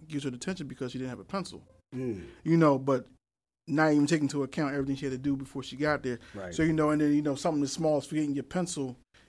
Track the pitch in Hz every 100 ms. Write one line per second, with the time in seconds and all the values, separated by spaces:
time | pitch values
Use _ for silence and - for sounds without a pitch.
0 | 156 147 135 123 - 185 139 131 127 123
1 | 127 107 - 196 - 85 - _ _ 131
2 | 127 98 82 - 156 165 156 135 135 127
3 | - _ _ _ _ _ - 143 156 147
4 | 143 160 139 147 131 165 143 143 139 135
5 | 139 131 143 135 135 139 - 135 151 143
6 | 131 117 - 101 90 87 160 160 151 151
7 | 147 147 151 135 - 147 139 - 160 147
8 | - 156 147 139 - 180 175 - 135 127
9 | _ _